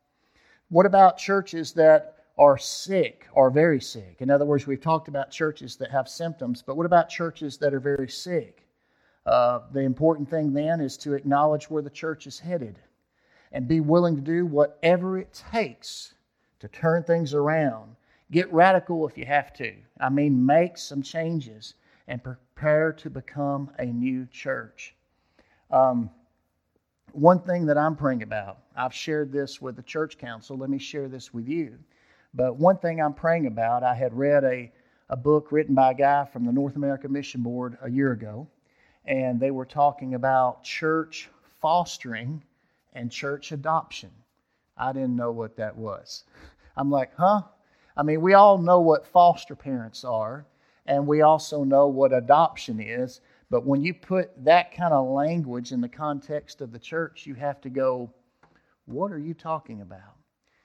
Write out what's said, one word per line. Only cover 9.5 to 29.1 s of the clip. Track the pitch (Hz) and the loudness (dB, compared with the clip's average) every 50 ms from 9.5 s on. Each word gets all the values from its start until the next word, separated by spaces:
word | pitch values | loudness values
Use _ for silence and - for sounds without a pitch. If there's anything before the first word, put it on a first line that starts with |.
| 123 120 - - | 0 -2 -6 -8
the | 135 135 | -6 -2
important | 135 131 127 - 151 160 165 151 143 135 | -2 -2 0 0 2 2 2 0 -2 -6
thing | 165 160 151 147 135 | -4 -2 -2 -2 -2
then | 143 151 156 170 165 | -2 -2 -2 -2 -2
is | 147 131 - - | -4 -6 -8 -10
to | - 147 143 | -8 -6 -6
acknowledge | 139 143 139 139 139 147 151 151 147 - - | -4 -2 0 2 2 2 2 0 0 -4 -6
where | 160 151 | -6 -6
the | 147 143 | -6 -8
church | - - - 160 156 - - 143 | -10 -10 -10 -10 -10 -10 -12 -18
is | 123 - | -18 -16
headed | - 170 180 165 123 107 92 - _ _ _ _ _ _ _ _ _ _ _ _ _ _ | -10 -8 -8 -8 -8 -10 -14 -18 _ _ _ _ _ _ _ _ _ _ _ _ _ _
and | - 139 127 120 | -10 -6 -4 0
be | 165 165 | 0 0
willing | 151 147 160 175 175 170 165 | 2 4 4 4 4 2 0
to | 139 | -2
do | 135 147 170 170 175 | -2 -2 -2 -2 -2
whatever | 165 147 147 147 143 147 - - 165 180 180 180 185 190 185 | 0 2 2 2 2 0 0 2 2 2 2 0 -2 -6 -6
it | - - - - - - | -8 -12 -16 -20 -14 -8
takes | - 233 208 127 120 - - - - - - - _ _ _ _ _ _ _ _ _ _ | -4 -4 -4 -4 -8 -14 -18 -18 -16 -16 -18 -20 _ _ _ _ _ _ _ _ _ _
to | - 113 | -20 -20
turn | - - - 165 165 170 165 | -10 -4 0 0 0 0 2
things | 170 170 170 165 139 143 | 2 0 0 0 0 0
around. | 147 143 151 156 160 151 135 117 110 107 110 117 _ _ _ _ _ _ - | 0 0 2 2 0 0 0 -2 -6 -10 -20 -20 _ _ _ _ _ _ -4
Get | 143 170 180 180 165 | -2 0 0 2 4
radical | 160 175 190 190 180 - - 175 165 156 139 | 6 6 6 6 4 2 -2 -4 -4 -4 -6
if | - - | -6 -8
you | 127 | -6
have | 123 143 147 135 - - | -2 0 0 -2 -2 -6
to. | - 131 110 98 101 104 _ _ - | -12 -10 -10 -10 -14 -20 _ _ -6
I | 135 135 | -4 -2
mean, | 135 143 147 147 139 123 127 | 0 2 2 2 2 2 4
make | 135 147 165 175 175 - - | 4 4 4 2 2 -2 -10
some | - - 143 139 | -16 -12 -10 -10
changes | 135 - - 165 160 165 170 160 131 117 110 110 113 - - _ _ _ _ _ _ - | -10 -8 -8 -6 -6 -4 -4 -6 -8 -10 -14 -20 -20 -20 -20 _ _ _ _ _ _ -14
and | 127 123 - | -12 -12 -12
prepare | 131 127 - _ _ _ - - 151 151 151 156 160 151 | -12 -14 -16 _ _ _ -6 -2 0 2 2 2 0 -2
to | 160 - 156 | -6 -10 -14
become | 127 131 - - - 147 143 139 139 139 143 135 - - | -14 -14 -14 -12 -8 -6 -4 -4 -4 -4 -6 -8 -10 -8
a | 127 | -8
new | 123 120 120 123 131 131 127 127 123 | -6 -4 -4 -2 -2 -4 -4 -6 -10
church. | - - - 143 135 123 113 110 _ - - - _ _ _ _ _ _ _ _ _ _ _ _ _ _ _ _ | -14 -12 -8 -8 -8 -8 -10 -12 _ -20 -20 -20 _ _ _ _ _ _ _ _ _ _ _ _ _ _ _ _
Um, | - 131 131 131 123 120 117 107 - _ _ _ _ _ _ _ _ _ _ _ _ _ _ _ _ _ _ - | 2 4 4 4 4 0 -4 -6 -10 _ _ _ _ _ _ _ _ _ _ _ _ _ _ _ _ _ _ -16
one | - 143 143 170 185 175 | -4 2 6 6 6 4
thing | - 185 180 175 170 | 2 -2 -4 -2 0
that | 151 147 147 | 0 0 0
I'm | 151 160 156 | 0 0 -2
praying | 143 143 139 131 120 | -2 -2 -2 -2 -4
about, | 110 107 110 107 98 98 95 - _ _ _ | -6 -8 -8 -10 -10 -10 -14 -18 _ _ _
I've | 123 127 127 - | -8 -8 -6 -8
shared | - - - | -8 -8 -6